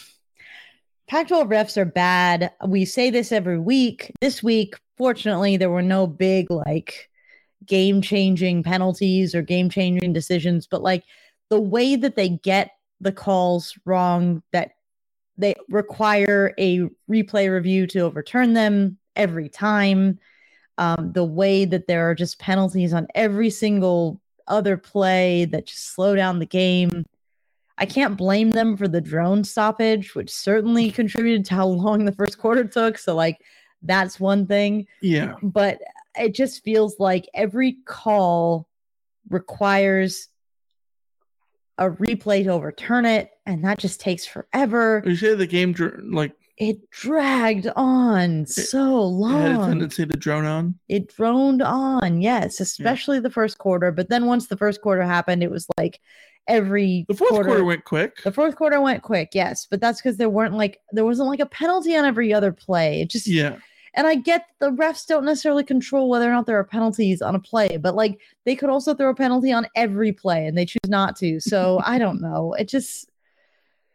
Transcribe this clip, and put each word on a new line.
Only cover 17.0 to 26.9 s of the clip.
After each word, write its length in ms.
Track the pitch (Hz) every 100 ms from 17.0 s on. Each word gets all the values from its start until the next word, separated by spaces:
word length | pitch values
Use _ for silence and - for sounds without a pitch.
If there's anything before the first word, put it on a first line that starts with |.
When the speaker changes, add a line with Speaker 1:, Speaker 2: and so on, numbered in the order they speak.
| -
Speaker 1:
replay 440 | 220 196 208 190
review 340 | 185 175 190 180
to 140 | 190
overturn 540 | 170 156 - 247 240
them 440 | 226 214 202 196 190 _
every 340 | - 196 165 151
time. 680 | - 214 208 196 190 190 185 _ _ _ _ _ -
Um, 340 | 170 170 175
the 120 | 180
way 400 | 170 160 196 196
that 220 | 190 185 175
there 240 | 170 165
are 40 |
just 240 | 165 175 -
penalties 540 | - 190 190 185 175
on 140 | 165 165
every 340 | 190 214 202 226
single 720 | 202 214 202 185 175 165 - _ _ -
other 300 | 214 202 190
play 680 | - 202 190 185 180 175 170
that 200 | 160 -
just 280 | - -
slow 200 | - 196
down 240 | 196 185 175
the 80 | 160
game. 580 | 185 185 180 175